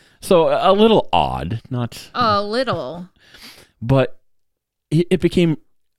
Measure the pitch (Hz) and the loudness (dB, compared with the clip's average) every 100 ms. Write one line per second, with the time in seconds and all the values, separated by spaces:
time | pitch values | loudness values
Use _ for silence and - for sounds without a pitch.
0 | _ _ - 180 147 139 170 196 226 190 | _ _ 2 2 4 2 2 4 4 4
1 | - 87 67 64 80 113 - 123 120 - | 2 0 0 -4 -6 -8 -8 -8 -8 -10
2 | - - 233 202 208 233 240 175 131 170 | -12 -4 -2 -2 -2 -4 -4 -6 -8 -12
3 | 180 _ _ - - - _ - 113 135 | -18 _ _ -20 -20 -20 _ -12 0 0
4 | - - _ _ _ _ _ _ - 151 | 0 -6 _ _ _ _ _ _ -4 -2
5 | - 180 170 185 170 147 _ _ _ | 0 0 0 2 0 -2 _ _ _